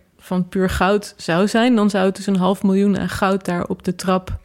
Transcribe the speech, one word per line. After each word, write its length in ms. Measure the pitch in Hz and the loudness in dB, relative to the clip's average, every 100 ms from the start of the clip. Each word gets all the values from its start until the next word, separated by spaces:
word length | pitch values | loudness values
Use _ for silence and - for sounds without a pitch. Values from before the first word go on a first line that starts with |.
| _ _ | _ _
van 300 | - 185 180 | -4 -4 -2
puur 200 | 196 185 | 0 0
goud 440 | - 185 208 202 - | 0 2 0 -2 -10
zou 300 | - 170 208 | -2 0 2
zijn, 280 | 226 240 233 | 2 2 4
dan 140 | 208 | 2
zou 160 | 196 190 | 2 0
het 100 | 190 | -2
dus 100 | 196 | -2
een 80 | 190 | 0
half 280 | 185 196 | 0 2
miljoen 340 | 196 190 202 190 | 2 2 2 0
aan 120 | 180 | -2
goud 360 | - 196 196 - | -2 -2 -2 -2
daar 200 | 175 - | -4 -4
op 160 | 185 | -6
de 120 | - 180 | -6 -4
trap 420 | 185 185 185 - | -2 -2 -2 -10